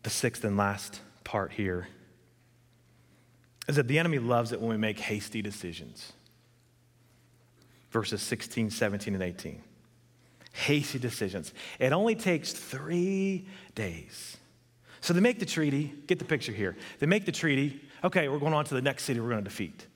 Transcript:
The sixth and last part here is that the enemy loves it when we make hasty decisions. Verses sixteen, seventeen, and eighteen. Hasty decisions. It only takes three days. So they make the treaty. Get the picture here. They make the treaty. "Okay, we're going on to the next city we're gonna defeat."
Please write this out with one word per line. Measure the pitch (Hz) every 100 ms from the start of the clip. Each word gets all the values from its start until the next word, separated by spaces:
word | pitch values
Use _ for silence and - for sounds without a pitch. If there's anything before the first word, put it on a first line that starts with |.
The | -
sixth | - 123 -
and | 107 101
last | 101 101 - - - -
part | - 107 95
here | - 98 90 90 - - - _ _ _ _ _ _ _ _ _ _ _ _ _ _ -
is | 147
that | 123
the | 147
enemy | 170 143
loves | 117 123 113
it | 110
when | 113
we | 107
make | 110 104
hasty | - 107 - 113
decisions. | 104 98 87 82 64 57 - - _ _ _ _ _ _ _ _ _ _ _ _ _ _ _ - _
Verses | 117 104 101
sixteen, | - 113 - - 107
seventeen, | - 107 101 113
and | 98
eighteen. | 90 87 - - - - _ _ _ _ _ _ -
Hasty | - - 147 143 127
decisions. | 123 - 101 92 78 - - -
It | 127
only | 165 226 220
takes | 190 170 175
three | - - 135 156 175 180 196 196 190 - - - -
days. | 101 85 - - - - - _ _ _ - -
So | -
they | 175
make | 226 -
the | 196
treaty. | - 151 139 147 - -
Get | -
the | -
picture | 151 -
here. | 104 95 - - -
They | 147
make | 196 190
the |
treaty. | - 160 135 143 135 - -
"Okay, | 180 185 143
we're | 143
going | 147
on | 156 147
to |
the | 131
next | 135 131
city | - 120
we're | 117
gonna | 110
defeat." | 98 - 113 - -